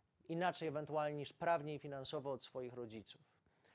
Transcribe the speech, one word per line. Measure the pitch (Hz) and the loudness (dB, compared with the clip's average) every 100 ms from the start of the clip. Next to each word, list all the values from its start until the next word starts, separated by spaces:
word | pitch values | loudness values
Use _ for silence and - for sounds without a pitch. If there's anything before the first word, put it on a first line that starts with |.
| _ _ - | _ _ -4
inaczej | 165 180 165 160 | 2 4 4 0
ewentualnie | 143 147 151 151 147 | -2 0 2 2 0
niż | 139 | -4
prawnie | - 170 170 147 147 | 0 4 4 4 -4
i | |
finansowo | 147 139 131 156 135 | -4 -6 -4 -2 -2
od | 127 | -4
swoich | - 131 123 | -4 -6 -6
rodziców. | 120 120 110 98 - _ _ _ _ _ | -6 -8 -8 -12 -18 _ _ _ _ _